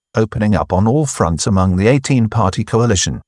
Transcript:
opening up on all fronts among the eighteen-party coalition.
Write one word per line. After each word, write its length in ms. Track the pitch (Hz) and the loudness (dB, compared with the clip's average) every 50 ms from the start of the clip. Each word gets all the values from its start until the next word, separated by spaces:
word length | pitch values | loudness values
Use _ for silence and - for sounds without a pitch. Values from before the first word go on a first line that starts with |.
| _ _ - | _ _ -4
opening 420 | 110 110 107 - 110 107 104 101 | -2 -2 -2 -2 -2 0 0 0
up 180 | 82 - - 92 | 0 0 0 0
on 140 | 92 104 | 0 2
all 180 | 113 131 156 151 | 2 2 0 -2
fronts 420 | 131 - - 90 82 82 76 - | -2 -2 -2 -2 0 -2 -2 -2
among 300 | 120 98 95 92 95 90 | 0 0 2 2 2 2
the 100 | 92 101 | 2 2
eighteen-party 800 | 113 139 139 - - 139 123 113 107 - 113 101 95 - - 101 | 4 2 2 2 0 0 0 0 0 0 0 -2 -2 -2 -4 -4
coalition. 560 | - - 110 120 117 101 92 - 73 64 - - | -2 0 0 2 2 0 0 -2 -4 -6 -8 -12